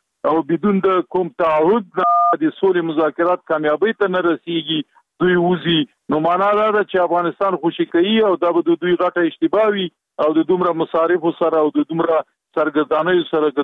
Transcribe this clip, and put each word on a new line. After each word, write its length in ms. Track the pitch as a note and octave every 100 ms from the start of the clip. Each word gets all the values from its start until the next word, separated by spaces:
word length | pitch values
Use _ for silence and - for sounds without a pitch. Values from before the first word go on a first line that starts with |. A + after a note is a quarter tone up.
| _ _
او 180 | C#3 D#3+
بدون 360 | D3 E3 G#3 F#3+
د 220 | F#3+ F#3 -
کوم 200 | F#3 E3+ -
تعهد 460 | E3 D#3 D#3+ A#3 F#3 F3+
نه 400 | F3+ G3+ - E3+
د 140 | D#3 -
سولې 220 | G3 F3 E3
مذاکرات 560 | D#3 D#3 - E3+ F3+ -
کامیابۍ 420 | D#3 D3+ D3+ G#3 A3
ته 100 | G3
نه 100 | F#3
رسیږي، 640 | E3+ D#3 - E3+ D3+ D#3 - _ _ -
دوی 160 | F3+ F3+
وځي. 440 | E3+ F3 D#3+ E3 C3+ _ -
نو 100 | D3+
معنا 320 | E3 F3+ G3+
دا 180 | G#3 G#3+
ده 120 | G#3
چې 140 | G3 F3+
افغانستان 560 | E3+ F3 E3+ - G3 F3+
خوشي 280 | E3 D#3+
کوي 320 | E3 E3+ G3 A3
او 160 | G#3+ E3
دا 140 | F3
به 100 | E3+
د 200 | E3 E3+
دوی 120 | F3
غټه 260 | E3+ F3+ F3 E3
اشتباه 400 | - D#3+ G3+ A3
وي 240 | G3+ F3 - _ -
او 140 | D3+
د 160 | D#3 D#3+
دومره 240 | F3+ F3
مصارفو 600 | E3 D#3+ E3 E3 F3 E3 -
سره 200 | E3 D#3+
او 100 | D3+
د 180 | D3 D3
دومره 340 | E3 E3+ D#3 - _ _ D#3+
سرګردانیو 720 | D3+ D3 D3 D#3 E3 F3+ D#3
سره 200 | D#3 D3+
که 120 | C#3